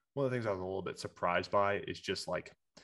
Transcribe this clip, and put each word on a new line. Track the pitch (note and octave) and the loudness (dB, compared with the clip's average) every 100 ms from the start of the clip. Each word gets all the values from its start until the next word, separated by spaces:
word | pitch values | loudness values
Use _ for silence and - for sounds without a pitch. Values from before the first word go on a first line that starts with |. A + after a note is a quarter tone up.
| _ | _
one | - C3+ | -2 0
of | |
the | B2 | 2
things | A2 | 0
I | |
was | F#2+ | 0
a | F#2 | -2
little | F#2+ | -2
bit | F2 - | -2 -6
surprised | - - F2+ F2 F#2 | -8 0 2 2 4
by | G#2 G2+ G2+ - | 4 4 2 -2
is | - | -6
just, | - F#2 - | -4 -4 -2
like, | F2+ - - _ - | -6 -6 -16 _ -20